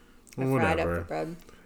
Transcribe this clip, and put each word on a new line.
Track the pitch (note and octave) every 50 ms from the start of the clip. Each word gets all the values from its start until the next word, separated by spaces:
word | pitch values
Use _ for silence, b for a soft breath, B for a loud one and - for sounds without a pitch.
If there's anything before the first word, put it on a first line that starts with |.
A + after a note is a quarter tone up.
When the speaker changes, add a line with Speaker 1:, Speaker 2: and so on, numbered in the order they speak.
| b b b b b - -
Speaker 1:
I | B2+ C3
Speaker 2:
Well, | C3 C3+ C3
Speaker 1:
fried | D#3+ D#3+ E3 D#3+
up | E3
Speaker 2:
whatever. | E3+ E3+ E3+
Speaker 1:
the | E3+
bread. | - D#3+ D#3+ D#3+ D#3+ F3 - - b b b b